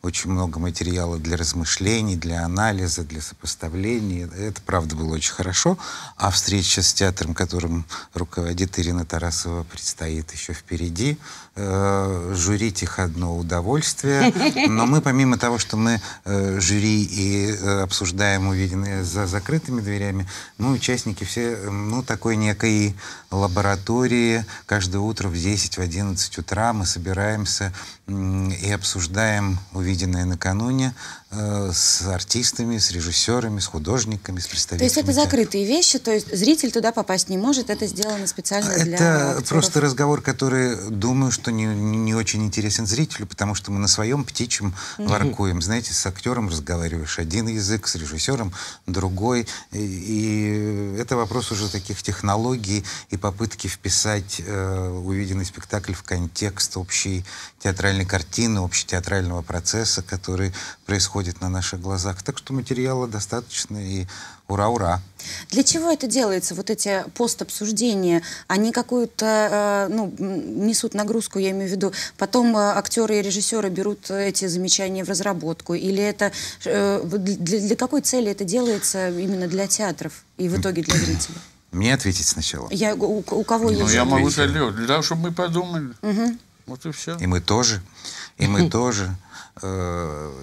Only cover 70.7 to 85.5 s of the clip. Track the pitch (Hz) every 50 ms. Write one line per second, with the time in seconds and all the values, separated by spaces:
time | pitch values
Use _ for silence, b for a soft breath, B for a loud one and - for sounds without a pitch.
70.7 | 226 - - 226 - 202 208 208 233 226 208 - - 202 190 190 190 196 196 185
71.7 | 185 196 196 190 180 B B B B - 196 196 - 254 240 233 226 214 208 202
72.7 | 202 202 202 - - 233 226 214 214 208 196 202 185 202 202 - 226 226 208 196
73.7 | 180 165 190 208 208 202 - - 190 196 202 196 185 - 196 185 165 180 180 185
74.7 | - - 196 185 190 190 185 170 196 170 196 208 196 175 156 160 165 - - -
75.7 | 175 170 165 185 196 196 208 208 208 208 214 196 196 B B B B B - -
76.7 | - 208 202 202 196 196 - 170 165 208 185 190 202 - 175 165 190 220 196 208
77.7 | 170 - 254 262 - 285 269 - - 254 240 202 196 196 202 170 180 247 247 233
78.7 | 220 202 - - - 190 185 180 180 175 185 190 202 185 185 175 165 190 196 196
79.7 | - - 214 190 151 - - 160 - - - _ _ - 180 175 170 135 87 190
80.7 | 180 165 156 - - 160 - 82 82 85 - - - - - - - _ _ _
81.7 | - 90 101 117 135 131 - 101 90 87 80 - - - 76 - - 71 60 57
82.7 | - 190 220 214 214 180 190 202 208 214 - - 208 220 220 - 233 226 226 226
83.7 | 208 - 101 104 110 120 123 127 135 135 135 143 - - 143 - - 156 143 113
84.7 | 98 110 113 117 139 156 160 - 170 165 165 175 165 170 180 175